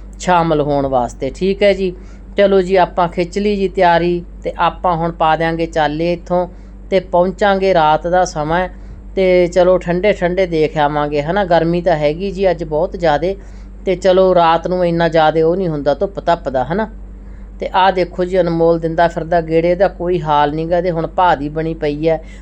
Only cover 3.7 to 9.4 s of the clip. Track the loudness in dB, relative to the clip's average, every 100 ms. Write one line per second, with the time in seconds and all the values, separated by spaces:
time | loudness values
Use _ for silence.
3.7 | 2 2 4 2 -2 -6 -12 -10 -2 -2
4.7 | -2 -2 -2 -2 0 0 2 0 -2 -2
5.7 | 0 -2 0 -2 -4 -2 -2 -4 -8 -20
6.7 | -16 -2 -2 0 2 2 2 2 2 2
7.7 | 4 4 2 2 0 0 -2 -2 -2 -2
8.7 | -8 -18 -18 -8 0 2 4